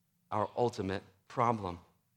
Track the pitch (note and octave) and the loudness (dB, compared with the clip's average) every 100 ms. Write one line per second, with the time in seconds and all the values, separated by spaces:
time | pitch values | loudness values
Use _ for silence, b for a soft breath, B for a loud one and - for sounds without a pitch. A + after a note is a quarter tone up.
0 | _ _ _ G#2+ G2+ - A#2+ A2+ F#2+ G2 | _ _ _ -2 -2 0 0 0 -2 -4
1 | - _ - - A#2 A2+ G2 F2 - _ | -6 _ -10 0 2 2 -2 -8 -14 _
2 | _ | _